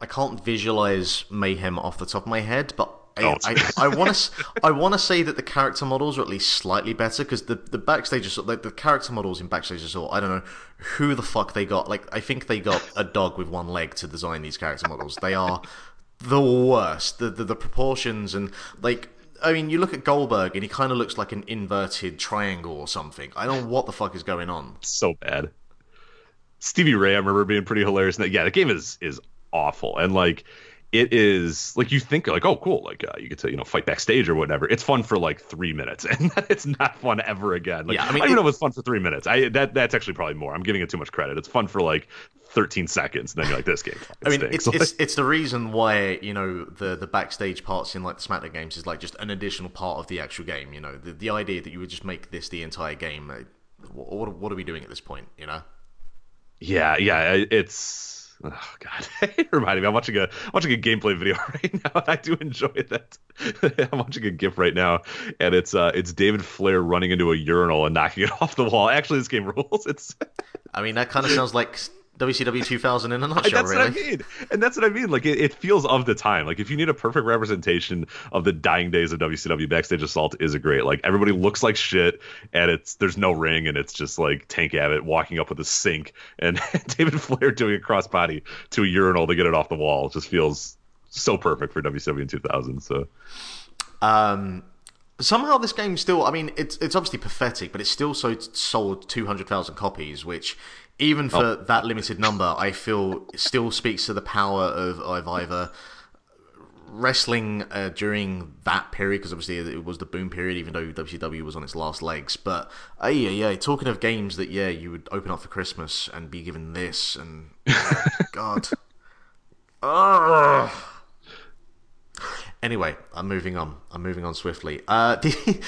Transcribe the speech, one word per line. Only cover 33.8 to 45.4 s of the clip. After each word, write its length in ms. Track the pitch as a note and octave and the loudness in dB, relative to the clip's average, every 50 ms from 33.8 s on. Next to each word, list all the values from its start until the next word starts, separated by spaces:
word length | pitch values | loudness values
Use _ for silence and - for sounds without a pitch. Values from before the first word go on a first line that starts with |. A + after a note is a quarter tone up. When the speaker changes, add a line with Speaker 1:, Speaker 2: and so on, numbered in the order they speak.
| - | 0
Speaker 2:
backstage 440 | - D2+ - - - A2 B2+ A2+ E2 | 0 -2 0 2 4 4 4 4 4
or 60 | E2 | 4
whatever." 300 | D#2 D#2 D2 D2+ C#2 - | 2 2 2 2 0 2
It's 160 | - A2+ A2+ | 2 0 2
fun 220 | - - C#3 B2+ A2 | 2 2 2 2 2
for, 140 | A2 A2 F#2+ | 2 2 2
like, 240 | E2+ D#2+ D2 - | 2 0 -2 -4
three 320 | - - - D#2+ F#2 E2+ D#2 | -8 -12 -8 -6 -4 -4 -4
minutes, 320 | D2+ C2+ - - - - | -4 -6 -8 -8 -6 -4
<laughs> 40 | - | -2
and 220 | - - D#3 F3 | 0 2 2 2
then 140 | - - G3+ - | 2 0 0 2
it's 160 | G3+ - - | 0 0 0
not 320 | C#3+ C#3+ - C3+ C3+ - - | -2 0 0 0 0 0 0
fun 200 | - B2+ A2 G#2+ | 0 0 0 0
ever 320 | - - G#2+ F#2+ G2+ G#2 F2+ | 0 -2 -4 -4 -2 -2 -2
again. 320 | F2 E2+ F2+ F2 E2 D#2+ | -2 -2 -2 -4 -4 -2
Like, 100 | E2 G#2+ | -2 -2
Speaker 1:
Yeah, 100 | E2+ D2 | 0 0
I 80 | - C3+ | 0 2
mean, 40 | C#3+ | 2
Speaker 2:
I 20 | |
don't 80 | - C#4+ | 4 4
even 40 | C4 A#3 | 6 6
Speaker 1:
it 40 | |
Speaker 2:
know 60 | F#3+ D3+ | 6 4
if 60 | C#3 | 4
it's 60 | - | 2
fun 120 | D#3+ C#3+ | 0 -2
for 100 | A#2+ - | -2 -4
three 180 | A2+ B2 B2 G#2 | -4 -2 0 0
minutes. 280 | F#2 F2 D2+ C#2+ - - | 0 0 -2 0 0 2
I, 220 | A2+ B2+ C3 A#2+ | 4 4 4 4
that, 240 | A2+ C3+ C#3 G#2+ - | 4 2 2 2 2
that's 200 | C3+ B2 A#2 - | 2 2 2 2
actually 200 | A#2 - - F2+ | 0 -2 -4 -4
probably 220 | D#2 F2 D#2 D2+ | -4 -4 -4 -4
more. 200 | D2+ D2 C#2 C#2+ | -6 -6 -6 -6
I'm 80 | E2 F#2 | -4 -2
giving 180 | G#2 G#2 G2 | 0 0 0
it 80 | F2 D#2+ | -2 -4
too 80 | - F2 | -4 -6
much 140 | D2 - | -8 -6
credit. 260 | - - D2+ C#2 C#2+ D#2 | -4 -4 -4 -4 -4 -6
It's 120 | D2+ - | -6 0
fun 180 | - B2 A#2+ F#3 | 0 0 0 2
for, 140 | - G2 | 0 0
like, 260 | F2 D#2+ D#2+ D#2 - - - - - - _ _ _ | 2 2 2 0 -2 -6 -14 -20 -20 -20 _ _ _
thirteen 420 | - - A#2 G2+ - - G2 F2 D2+ | -2 2 2 2 2 0 -2 -4 -2
seconds, 460 | - F#2 D2 C#2+ - C2+ A#1+ C2+ - | 0 -2 -2 -2 -4 -6 -6 -6 -4
and 100 | - D#2 | -2 0
then 60 | D2 | 0
you're 80 | C#2 C2 | 0 0
like, 80 | C2+ | 0
"This 160 | - E2 - | 0 -2 -2
game 160 | - - - - - - - - - | -4 -8 -10 -10 -12 -16 -14 -4 0
Speaker 1:
I 40 | D3 | 0
mean, 100 | C#3+ C#3 | 2 2
Speaker 2:
stinks." 160 | C3 A#2+ - | 2 0 -2
Speaker 1:
it's, 120 | D#3+ - D#3+ | 0 2 2
Speaker 2:
Like 80 | D3+ | 2
Speaker 1:
it's, 200 | E3 E3 D#3+ - - | 4 2 2 2 0
it's 180 | D#3 C3+ - | -2 0 0
the 100 | - C#3 | 0 2
reason 480 | C3 D3+ D#3+ | 2 2 2